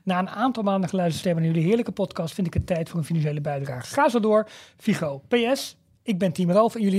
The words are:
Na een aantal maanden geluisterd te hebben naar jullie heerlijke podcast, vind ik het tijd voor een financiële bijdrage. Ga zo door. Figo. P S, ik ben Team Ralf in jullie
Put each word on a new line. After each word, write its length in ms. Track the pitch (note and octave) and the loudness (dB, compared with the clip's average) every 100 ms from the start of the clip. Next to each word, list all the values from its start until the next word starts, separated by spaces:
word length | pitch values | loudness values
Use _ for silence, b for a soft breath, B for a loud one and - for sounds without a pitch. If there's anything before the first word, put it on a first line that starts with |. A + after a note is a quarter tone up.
Na 160 | - F3+ | -2 0
een 120 | F#3 | 0
aantal 320 | G3+ B3+ A#3+ | 0 0 0
maanden 260 | G3+ G3 F3+ | 0 0 0
geluisterd 340 | F#3+ F3 D3+ | 0 0 0
te 40 | F#3+ | 0
hebben 160 | E3 | 0
naar 80 | D#3+ | 2
jullie 160 | E3 D#3+ | 2 2
heerlijke 240 | A3+ A#3 | 2 0
podcast, 420 | F#3+ F#3+ - E3 | -4 -4 -4 -6
vind 120 | - F3 | -4 -2
ik 80 | |
het 120 | C#3+ - | -2 -2
tijd 220 | F3 E3 | -2 -4
voor 100 | E3+ | -4
een 60 | D3 | -2
financiële 340 | E3 D3+ D3 | -2 -2 -2
bijdrage. 460 | D3 C#3+ C#3 B2+ - | -4 -4 -6 -8 -6
Ga 140 | - D4 | 0 2
zo 120 | A#3+ | 2
door. 280 | G#3+ G#3+ G#3+ B B B | 4 2 2 B B B
Figo. 440 | - F3 D#3 C#3 - | -2 0 -2 -8 -2
P 60 | A#3+ A#3 | 0 2
S, 240 | C#4 - - _ _ | 0 -4 -16 _ _
ik 160 | - F#3 | -6 -2
ben 140 | F#3+ | 0
Team 180 | - F3 | 0 2
Ralf 260 | F#3 A3+ A#3 | 4 4 2
in 60 | |
jullie 140 | G3+ | 0